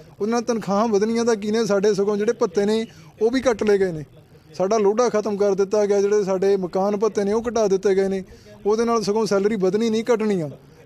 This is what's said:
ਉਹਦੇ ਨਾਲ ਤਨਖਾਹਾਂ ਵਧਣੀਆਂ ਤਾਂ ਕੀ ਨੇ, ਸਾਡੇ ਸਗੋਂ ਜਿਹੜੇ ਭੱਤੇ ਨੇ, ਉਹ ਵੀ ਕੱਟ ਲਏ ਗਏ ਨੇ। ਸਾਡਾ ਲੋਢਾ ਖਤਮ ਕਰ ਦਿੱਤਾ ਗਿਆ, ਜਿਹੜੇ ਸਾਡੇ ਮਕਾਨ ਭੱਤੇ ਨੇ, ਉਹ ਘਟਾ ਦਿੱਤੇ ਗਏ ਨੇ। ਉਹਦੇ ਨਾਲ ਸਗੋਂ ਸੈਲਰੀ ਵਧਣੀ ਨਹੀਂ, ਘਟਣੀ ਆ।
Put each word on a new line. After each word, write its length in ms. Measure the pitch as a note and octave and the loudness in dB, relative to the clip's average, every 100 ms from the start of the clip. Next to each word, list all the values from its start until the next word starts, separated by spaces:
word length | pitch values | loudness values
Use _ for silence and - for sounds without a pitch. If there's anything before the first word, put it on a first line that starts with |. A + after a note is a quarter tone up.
| - - | -20 -8
ਉਹਦੇ 120 | G#3 | -4
ਨਾਲ 100 | A#3+ | -2
ਤਨਖਾਹਾਂ 460 | A#3+ A3+ F3+ G3+ A#3 | -2 -4 -2 0 2
ਵਧਣੀਆਂ 380 | G3 A3 A#3 A#3 | 2 0 0 0
ਤਾਂ 100 | A3 | 0
ਕੀ 160 | G#3 | 0
ਨੇ, 140 | A3 A3 | -2 0
ਸਾਡੇ 280 | G3+ G#3+ | 2 2
ਸਗੋਂ 240 | G3 G3+ G#3 | 0 0 0
ਜਿਹੜੇ 160 | G#3+ | -2
ਭੱਤੇ 320 | A#3 A#3 G#3 G3+ | 0 -2 0 0
ਨੇ, 200 | A3+ A3+ - - - | -2 -4 -12 -20 -2
ਉਹ 100 | A3 | 0
ਵੀ 100 | C4 | 2
ਕੱਟ 220 | C4 G#3+ | 0 0
ਲਏ 140 | G#3+ G3+ | 2 2
ਗਏ 140 | F#3+ | 0
ਨੇ। 140 | D#3 C#3+ - - - - | -4 -12 -20 -20 -20 -18
ਸਾਡਾ 240 | D#3 F#3+ A3 | -4 -2 2
ਲੋਢਾ 320 | G3 A3 A#3+ | 2 2 0
ਖਤਮ 280 | G#3+ G#3+ G3 | 0 -4 0
ਕਰ 160 | G3+ F#3+ | 0 0
ਦਿੱਤਾ 300 | F#3+ G#3+ G3+ | 0 0 2
ਗਿਆ, 160 | G3+ | 2
ਜਿਹੜੇ 220 | G3+ G#3 | 2 0
ਸਾਡੇ 320 | F#3+ F#3+ G3 G3 | 0 0 2 0
ਮਕਾਨ 400 | F3 F#3+ G3 G3+ | 0 -2 -2 0
ਭੱਤੇ 260 | A3 G#3 | -2 -2
ਨੇ, 100 | G3 | -2
ਉਹ 100 | A3 A#3 | -2 -2
ਘਟਾ 180 | A3+ G#3 | 0 0
ਦਿੱਤੇ 280 | F#3+ G3+ F#3+ | 2 2 2
ਗਏ 120 | G3 | 0
ਨੇ। 160 | F#3+ F#3 - - - G3 | -2 -8 -20 -20 -6 -2
ਉਹਦੇ 200 | A3 A#3 | 0 2
ਨਾਲ 180 | A#3 | 0
ਸਗੋਂ 220 | G3+ G#3+ G#3+ | 0 0 2
ਸੈਲਰੀ 300 | G3 G3+ A3 | 2 0 0
ਵਧਣੀ 320 | F#3 G#3 A#3 | 0 0 0
ਨਹੀਂ, 140 | A3 A3+ | -2 0
ਘਟਣੀ 360 | A3 G#3+ F#3+ | 0 0 -2
ਆ। 80 | D3 - - - | -4 -10 -20 -18